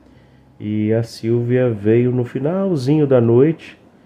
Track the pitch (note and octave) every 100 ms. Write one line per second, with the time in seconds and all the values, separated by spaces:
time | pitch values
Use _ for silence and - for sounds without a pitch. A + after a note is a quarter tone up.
0 | _ _ _ _ _ - G#2+ G#2+ G#2+ A2+
1 | A#2 - A2+ A#2+ A#2+ B2+ B2+ G#2 G#2 A#2
2 | B2 B2 A#2+ C3+ C#3+ F#3 G3 D#3 B2+ D#3
3 | C#3+ C3 A#2 A#2+ D3+ D#3+ - - _ _